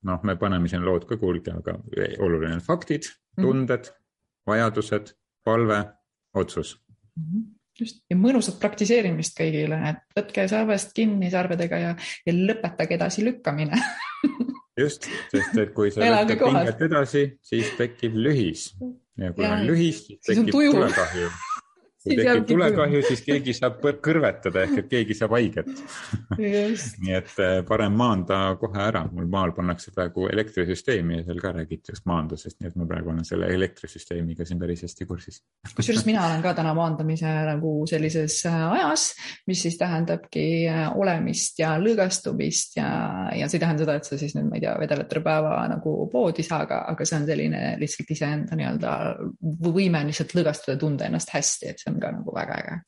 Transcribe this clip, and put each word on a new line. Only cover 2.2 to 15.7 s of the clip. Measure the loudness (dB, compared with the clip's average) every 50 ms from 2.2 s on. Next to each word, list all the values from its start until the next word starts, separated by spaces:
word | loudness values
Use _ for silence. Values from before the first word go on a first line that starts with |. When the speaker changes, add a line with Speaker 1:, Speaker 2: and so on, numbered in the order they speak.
Speaker 1:
oluline | 0 0 2 0 0 -2 -4
on | -4
faktid, | -2 -2 -2 -2 -2 -4 -4 -4 -4 -8 -16 _ _ _ _ 0
Speaker 2:
Mhm. | 2
Speaker 1:
tunded, | 2 2 2 2 0 0 -2 -2 -8 -20 _ _ _ _ _ _ _ _ _ _
vajadused, | 0 2 2 2 2 2 0 -2 0 -2 -2 -4 -6 -20 _ _ _ _ _ _
palve, | 2 4 4 4 4 4 2 0 -2 -8 _ _ _ _ _ _ _ _
otsus. | -2 -2 0 -2 -6 -6 -6 -10 _ _ _ -20 _ _ _ _
Speaker 2:
Mhm. | -10 -8 -4 -4 -4 -4 -6 -12 _ _ _ _ -8
Just. | -8 -8 -8 -16 _ _
Ja | 2
mõnusat | 4 6 6 6 4 2 2 -2 -2
praktiseerimist | -2 -2 0 0 2 4 4 4 4 2 0 -2 -4 -6 -2
kõigile, | -2 -2 0 0 0 0 0 -2 -2 -2 -2
et | -4 -4 _ _ _
võtke | -4 -4 -2 0 0 0 2
sarvest | 2 0 2 2 2 0 0 -4 -2
kinni | 0 2 2 2 2 0 2
sarvedega | 2 0 0 0 0 -2 -2 0 0 0
ja, | 0 -2 -2 -4 -6 -12 -12 -6 -2
ja | 2 2
lõpetage | 4 4 2 2 0 -2 -6 -2 -2 -2 0 0
edasilükkamine. | 0 0 0 0 0 0 0 -2 -2 -2 -2 -2 0 -2 0 0 0 0 0 -4 -8 -10 -12 -10 -2 0
<laughs> | 0 0 0 -4 -6 -6 -10 -12 _ _ 0
Speaker 1:
Just, | 0 0 0 -4 -12 -10 -10 -10 -10 -2
sest | 0 0 0 2 2
et | 2 2 2